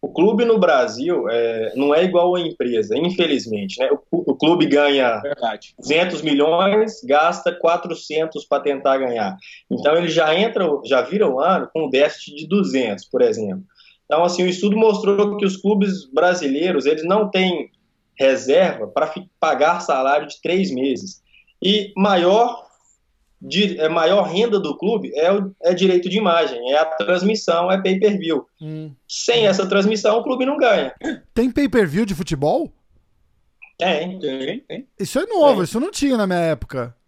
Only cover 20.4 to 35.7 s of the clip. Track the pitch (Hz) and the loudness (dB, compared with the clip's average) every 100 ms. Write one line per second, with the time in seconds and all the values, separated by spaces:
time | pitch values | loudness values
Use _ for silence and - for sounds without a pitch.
20.4 | - 180 190 127 135 123 - - _ _ | -2 0 0 -2 -2 -2 -6 -16 _ _
21.4 | _ _ - 214 196 - 202 190 175 208 | _ _ 0 0 -2 0 2 4 4 4
22.4 | 240 - - _ _ _ _ _ _ _ | 2 -2 -16 _ _ _ _ _ _ _
23.4 | 135 165 208 165 156 165 160 202 165 175 | -8 -2 -2 0 -2 0 2 2 2 0
24.4 | 233 208 156 143 185 226 139 143 165 202 | 0 0 -2 -4 -2 -2 -4 -2 0 0
25.4 | 196 - 170 175 185 180 175 190 202 170 | -2 -4 -2 2 2 2 0 -2 2 2
26.4 | 151 123 123 143 156 160 104 180 190 220 | 0 -2 -2 0 0 -2 -2 0 0 -2
27.4 | - 170 180 190 190 190 208 196 165 151 | -2 0 0 0 0 2 2 0 -2 -4
28.4 | - _ 156 156 156 135 _ - - 240 | -6 _ -14 -12 -14 -18 _ -8 -2 2
29.4 | 214 190 190 202 196 220 220 220 240 247 | 2 2 0 0 0 0 0 0 -2 -2
30.4 | 262 294 254 196 135 - 294 269 _ - | -2 2 2 2 -2 -8 -10 -10 _ -2
31.4 | 247 240 277 247 185 156 220 165 180 147 | 0 0 0 2 0 0 -2 -4 -6 -2
32.4 | 147 233 320 _ _ _ _ _ _ _ | 0 -2 -4 _ _ _ _ _ _ _
33.4 | _ _ _ _ 175 156 175 185 151 135 | _ _ _ _ -2 -2 -4 -8 -8 -6
34.4 | 135 214 _ 202 277 _ 190 262 403 415 | -8 -10 _ -16 -16 _ -6 -4 -2 4
35.4 | 294 214 175 | 4 4 0